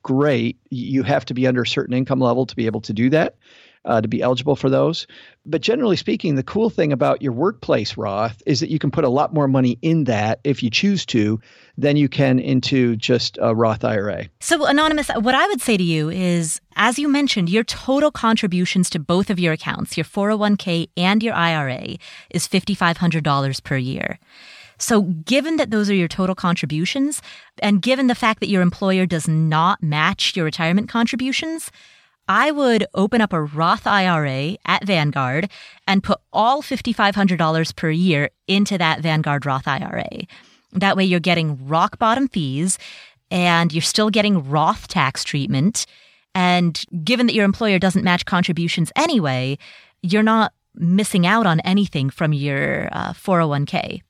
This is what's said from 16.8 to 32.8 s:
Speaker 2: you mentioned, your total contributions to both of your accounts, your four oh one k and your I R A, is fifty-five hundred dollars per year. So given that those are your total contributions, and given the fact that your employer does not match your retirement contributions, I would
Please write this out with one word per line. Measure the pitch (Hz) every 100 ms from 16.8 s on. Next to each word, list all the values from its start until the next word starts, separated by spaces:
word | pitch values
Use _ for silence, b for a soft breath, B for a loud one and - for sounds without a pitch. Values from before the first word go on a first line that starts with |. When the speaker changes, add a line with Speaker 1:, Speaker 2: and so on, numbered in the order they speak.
| 214 247
Speaker 2:
you | 294
mentioned, | 277 285 - 170
your | 202 233
total | - - 269 302
contributions | - 226 226 208 175 180 190 175
to | 175
both | 147 175 196
of | 190
your | 175
accounts, | 160 - 147 - -
your | 156
four | - 202
oh | 214
one | 208 208
k | - 170 160 -
and | 180 214
your | 226
I | - 170
R | 160 139
A, | 127 - 175 B B B
is | 175 -
fifty-five | 196 - 196 175 170
hundred | 175 160 156
dollars | 143 139 135
per | - 139
year. | 127 131 - - B B B B B B
So | - 220
given | 185 165 156 262 294 320
that | 254
those | 214 208
are |
your | 202 165
total | - 185 190
contributions, | 180 175 147 151 175 277 277 302 B B B -
and | 208 202
given | 226 262 262
the | 247
fact | 226 220
that | -
your | 196
employer | 180 - 196 190 185
does | 165 151
not | 160 160 156 170 202
match | 160 147 160 196 - -
your | 156
retirement | 147 165 185 208
contributions, | 233 233 254 254 262 320 320 - b b b b b -
I | 196 277
would | 294 269 226